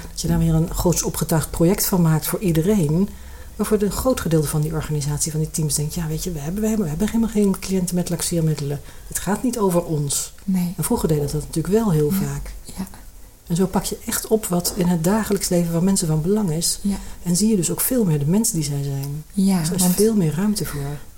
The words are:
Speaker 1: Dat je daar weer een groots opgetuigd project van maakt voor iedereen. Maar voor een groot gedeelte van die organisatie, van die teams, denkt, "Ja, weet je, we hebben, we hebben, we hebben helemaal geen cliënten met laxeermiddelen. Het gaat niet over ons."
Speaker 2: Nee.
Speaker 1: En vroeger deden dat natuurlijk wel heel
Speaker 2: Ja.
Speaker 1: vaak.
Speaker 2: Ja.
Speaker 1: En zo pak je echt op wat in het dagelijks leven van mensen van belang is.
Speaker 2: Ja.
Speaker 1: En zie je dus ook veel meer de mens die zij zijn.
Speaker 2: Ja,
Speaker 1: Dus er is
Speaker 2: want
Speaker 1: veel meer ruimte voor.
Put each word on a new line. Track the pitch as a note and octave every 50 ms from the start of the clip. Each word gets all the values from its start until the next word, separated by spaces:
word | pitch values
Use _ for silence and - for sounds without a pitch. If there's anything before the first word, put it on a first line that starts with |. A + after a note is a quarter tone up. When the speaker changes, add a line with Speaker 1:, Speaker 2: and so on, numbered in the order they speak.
| - -
Speaker 1:
Dat | - -
je | -
daar | D#3+ E3+ E3
weer | E3 E3 D#3+
een | D#3+ E3 F#3+ -
groots | - - F3+ D#3 - -
opgetuigd | F3 - - D#3+ - E3+ D3+ C#3 -
project | - - E3+ F3 G#3 G#3 -
van | - G3+ F3
maakt | E3 D#3+ D#3+ D3 -
voor | - F3+ -
iedereen. | G#3+ F3 D#3 D#3+ D#3 G3 G#3+ G3+ D3+ C#3+ D#3 F3+ G3+ - - - - - - - - - -
Maar | - G3+
voor | - G#3+ G3
een | G#3 G3
groot | - - - C4 B3 -
gedeelte | - E3+ E3 D#3 D3
van | C3+ - D3+
die | D3+ D#3 E3
organisatie, | D#3 C#3 - D3+ D3 C#3 C#3+ D3 C#3 - E3
van | D3+ D#3
die | D#3 D3+
teams, | - E3 D#3 D3 -
denkt, | D3+ D3 D#3 -
"Ja, | F3+ D#3+
weet | D#3 D#3 - -
je, | F#3
we | D#3+ D3
hebben, | C#3 D#3+ F#3+ A3
we | A3
hebben, | A3 A3+ G#3+ F#3+
we | D3
hebben | D3+ E3+ G#3+
helemaal | G#3 A3 A#3 A3+ -
geen | - G#3 G#3 G3 F#3+ -
cliënten | - - F#3+ F#3+ F3+ - F3
met | F3+ E3+ -
laxeermiddelen. | E3+ D#3 - - F3 E3 D#3+ D#3 D3+ - C#3 C#3+ C#3+ C#3 - - - - -
Het | - - -
gaat | - F3 G3+ G#3 -
niet | B3 A#3+ A#3
over | G3+ F#3+ F3 F3 E3+
ons." | E3 D#3+ D3 D3 C#3+ - - - - - - -
Speaker 2:
Nee. | G3 F#3+ F3+ F3 E3+ F#3+
Speaker 1:
En | - D3
vroeger | - A#3 A3+ -
deden | E3 D#3 D3 C#3+
dat | C3+ D3
natuurlijk | D3 C#3 - - E3 D3+ E3+ G3+
wel | A3+ A3+ G3+
heel | D#3+ D3+ D3 D3
Speaker 2:
Ja. | F#3+
Speaker 1:
vaak. | F#3+ D3 C#3 C#3+ D3 - - - - -
Speaker 2:
Ja. | - - - F#3+ - - - - - - - - - - - -
Speaker 1:
En | - E3+
zo | F3 F#3+
pak | F3+ - F#3+ -
je | - G#3+ - -
echt | A#3 - - -
op | - A3 G#3+ -
wat | - F3 F3 - - -
in | G3+ F3
het | F3+ F3+ D#3+ D#3+
dagelijks | F3+ G#3+ A3 G#3 - G3+ F#3 - -
leven | F#3 F3 F3 E3
van | E3 E3 F3+
mensen | G3 G3 - F3+
van | D#3 D#3 D#3
belang | D3+ F#3 G#3 A3 G#3 E3
is. | D3+ E3+ F3 - - -
Speaker 2:
Ja. | - G3+ F#3+ - - - - - -
Speaker 1:
En | F3 F3+
zie | E3+ G#3 A3+
je | A3
dus | F#3 D#3 E3+
ook | E3 -
veel | - - C4 B3 G#3+
meer | E3+ D3+ C#3+
de | C#3
mens | D3+ F#3 A3 A3+ -
die | - E3 C#3+
zij | C#3+ C#3+ C#3 C#3
zijn. | C#3 C#3 C#3 C#3 C#3+ C#3+ D#3 - - -
Speaker 2:
Ja, | G3+ F#3+ G3 F#3+ F3
Speaker 1:
Dus | D#3 E3
er | F3+
is | F#3
Speaker 2:
want | F3+ F3+ F3+
Speaker 1:
veel | - G#3 A3+ A3
meer | G#3 E3+ D3+ C#3+
ruimte | E3+ G3+ G#3+ G3+ - D3+
voor. | - D3 C#3+ C#3 C#3+ C#3+ C3+ - - -